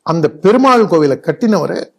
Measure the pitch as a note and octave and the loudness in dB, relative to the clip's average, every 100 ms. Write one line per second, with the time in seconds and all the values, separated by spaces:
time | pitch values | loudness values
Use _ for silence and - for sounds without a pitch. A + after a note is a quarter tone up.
0 | - E3 D3+ - F#3+ B3 C4 B3 G#3 E3 | -4 -4 -4 -2 0 2 2 2 2 2
1 | D3 C3 - D3 A#3 G3 C#3 F3 - | 0 -2 -6 -4 -2 -2 -2 -8 -10